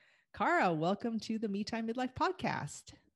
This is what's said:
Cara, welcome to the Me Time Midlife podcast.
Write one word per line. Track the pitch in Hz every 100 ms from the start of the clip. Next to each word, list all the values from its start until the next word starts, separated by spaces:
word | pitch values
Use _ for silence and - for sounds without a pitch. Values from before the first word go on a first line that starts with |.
| _ _ _
Cara, | - 233 339 202
welcome | 160 165 202 240 226
to | - 220
the | 220
Me | 196 214
Time | 226 226
Midlife | 240 254
podcast. | - 330 370 - - 143 - - - _